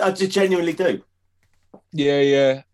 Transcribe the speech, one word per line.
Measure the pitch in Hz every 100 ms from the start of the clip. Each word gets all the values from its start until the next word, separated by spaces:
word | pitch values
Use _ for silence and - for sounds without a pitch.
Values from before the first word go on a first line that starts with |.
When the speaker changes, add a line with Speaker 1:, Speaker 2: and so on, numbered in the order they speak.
Speaker 1:
I | 196
just | 185 190
genuinely | 196 196 180 170
do. | 165 180 123 _ _ _ _ _ _ _ - _
Speaker 2:
Yeah, | 156 143 143
yeah, | 139 139 135 135 -